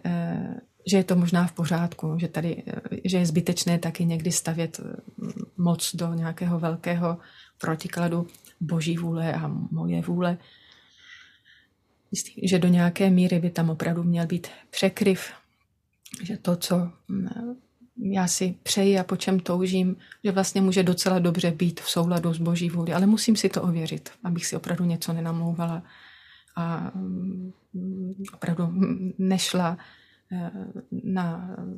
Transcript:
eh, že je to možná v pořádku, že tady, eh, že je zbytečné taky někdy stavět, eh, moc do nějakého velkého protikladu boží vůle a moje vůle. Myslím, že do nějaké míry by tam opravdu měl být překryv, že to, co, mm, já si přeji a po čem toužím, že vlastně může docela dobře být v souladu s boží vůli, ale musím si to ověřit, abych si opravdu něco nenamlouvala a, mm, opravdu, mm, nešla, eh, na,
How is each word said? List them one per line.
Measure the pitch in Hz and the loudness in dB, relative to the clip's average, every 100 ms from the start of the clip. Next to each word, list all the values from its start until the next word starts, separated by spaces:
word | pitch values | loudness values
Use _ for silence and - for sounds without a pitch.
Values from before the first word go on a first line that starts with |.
eh, | 175 170 170 - 185 - _ _ - | -4 -2 -2 -4 -6 -10 _ _ 2
že | 190 | 2
je | |
to | 185 180 | 4 4
možná | 175 175 175 | 4 4 2
v | |
pořádku, | - 156 165 170 - 160 165 | 0 0 2 0 -2 -4 -2
že | 165 | -2
tady, | 160 170 - - | -2 -4 -4 -8
eh, | - - - | -10 -8 -4
že | 185 185 | 0 2
je | 175 | 4
zbytečné | 165 175 175 175 170 | 2 0 0 2 2
taky | 165 160 | 0 0
někdy | 170 165 170 | 0 0 0
stavět, | 160 - 165 165 - | -2 -2 -2 -4 -6
eh, | - - - - - - - - | -12 -14 -16 -12 -10 -10 -10 0
moc | 175 165 - 165 | 2 2 -2 -4
do | 170 | -4
nějakého | 165 165 170 180 170 | -2 -4 -2 0 0
velkého | 165 165 170 175 175 170 - - - - | 0 -2 -2 0 0 -2 -8 -20 -20 -8
protikladu | - 160 180 175 170 170 170 - - - | -4 -4 -4 -2 0 0 -4 -10 -20 -8
boží | 160 170 160 170 | -2 0 0 -2
vůle | 170 165 165 | -2 -2 -2
a | 165 156 - 170 | -2 -4 -4 -4
moje | 160 170 170 | -2 -2 -2
vůle. | 170 175 175 175 - - _ - _ _ - - - _ _ _ _ _ _ _ - | 0 0 0 -2 -8 -20 _ -20 _ _ -20 -20 -20 _ _ _ _ _ _ _ -12
Myslím, | 190 - - 190 | -10 -10 -4 2
že | 185 | 4
do | 180 | 6
nějaké | 175 175 175 196 | 6 4 4 4
míry | 180 180 175 | 6 6 2
by | 170 | 0
tam | 170 165 | 0 0
opravdu | 160 170 170 | 0 -2 0
měl | 175 170 165 | 2 2 0
být | 175 - - - | -2 -6 -18 -10
překryv, | - 190 - 202 185 - - _ _ _ _ _ _ - - | 0 0 2 2 2 -2 -16 _ _ _ _ _ _ -20 -14
že | 180 214 | -10 -4
to, | - 175 | 0 0
co, | - 180 175 - - | 2 0 0 -6 -6
mm, | 196 185 - 240 247 _ _ - - | -4 -4 -6 -8 -10 _ _ -20 -6
já | 190 196 180 | -2 0 0
si | - 185 180 | 0 -2 -2
přeji | - - 196 196 | -2 2 4 4
a | |
po | 185 185 | 2 -2
čem | - 190 | 2 0
toužím, | 180 180 185 185 185 - - - | 2 0 2 2 2 -2 -10 -6
že | 208 | 0
vlastně | 190 185 196 | 0 0 2
může | 190 185 | 4 4
docela | 180 175 190 185 | 4 4 2 4
dobře | 175 170 175 | 4 2 0
být | 160 175 170 | 2 0 0
v | - | -4
souladu | 175 170 175 170 | 0 2 2 0
s | 165 | 0
boží | 170 170 170 | 0 0 0
vůli, | 170 165 | -2 0
ale | 165 196 | 4 4
musím | 214 - 214 | 4 4 4
si | 190 | 2
to | - | 2
ověřit, | 180 165 160 156 - - | 0 0 -2 -6 -10 -8
abych | 180 170 - | -4 -2 -2
si | - | -6
opravdu | - 175 | -4 0
něco | 175 165 - | 0 0 -2
nenamlouvala | 165 165 165 170 170 170 165 - - - - - - _ - | -4 -2 -2 -2 -2 -2 -4 -10 -20 -20 -20 -20 -20 _ -6
a, | 170 170 170 | -4 -4 -6
mm, | 190 185 180 190 185 185 - _ 180 185 190 185 190 196 | -6 -6 -4 -6 -6 -10 -14 _ -8 -8 -6 -8 -8 -12
opravdu, | - - 170 170 | -8 -4 -2 0
mm, | 180 190 185 185 - | 2 0 0 -4 -2
nešla, | 190 185 - 185 170 175 - - _ _ - | 0 2 2 0 0 -2 -10 -20 _ _ -10
eh, | 180 170 190 190 190 - - | -8 -8 -10 -12 -12 -10 -8
na, | - 185 170 165 180 - 185 | -2 0 0 -4 -8 -10 -10